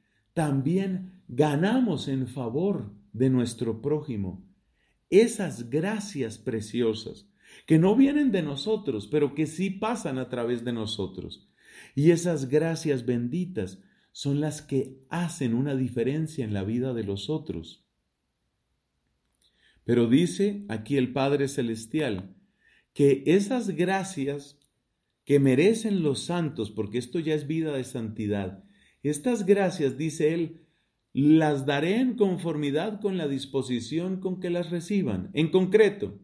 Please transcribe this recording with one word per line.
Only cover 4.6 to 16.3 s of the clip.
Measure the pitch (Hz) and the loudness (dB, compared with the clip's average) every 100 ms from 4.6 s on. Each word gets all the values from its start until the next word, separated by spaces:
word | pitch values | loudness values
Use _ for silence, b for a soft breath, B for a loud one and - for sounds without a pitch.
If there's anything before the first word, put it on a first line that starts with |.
| _ _ _ _ _ | _ _ _ _ _
esas | 185 233 233 175 117 117 | 6 6 2 -4 -6 -4
gracias | 147 190 220 - 143 113 104 | -2 -2 -4 -6 -4 -6 -6
preciosas | - 113 104 117 113 107 - - - B B B B | -6 -4 -4 0 0 0 -6 -16 -20 B B B B
que | 160 | 6
no | 180 220 | 6 6
vienen | 277 294 277 | 6 6 2
de | 190 | 2
nosotros, | 151 135 - 220 - 110 101 | 0 -4 -2 -2 -2 -4 -2
pero | 151 143 - | 0 2 0
que | 151 | -4
sí | 165 190 | -2 -4
pasan | 190 220 233 160 131 | -2 -4 -2 -4 -6
a | 127 | -4
través | - 117 120 | -4 -2 -2
de | 120 | -2
nosotros. | 117 104 - 95 - 85 - _ B B B B B | -4 -4 -4 -6 -8 -12 -14 _ B B B B B
Y | 156 | 6
esas | 165 175 156 131 | 6 2 -2 0
gracias | 147 165 160 160 135 120 | 2 2 0 -2 -2 0
benditas | 120 120 165 180 143 92 - b b b | -2 -2 -4 -4 -4 -6 -8 b b b
son | - 143 143 | -8 -2 0
las | 151 151 | -2 -4
que | - 135 - - - | -4 -2 -2 -8 -10
hacen | 165 175 - 127 | -6 -4 -4 -2
una | 117 143 131 | 0 0 -2
diferencia | 127 120 117 151 156 | -2 -2 -2 -2 -4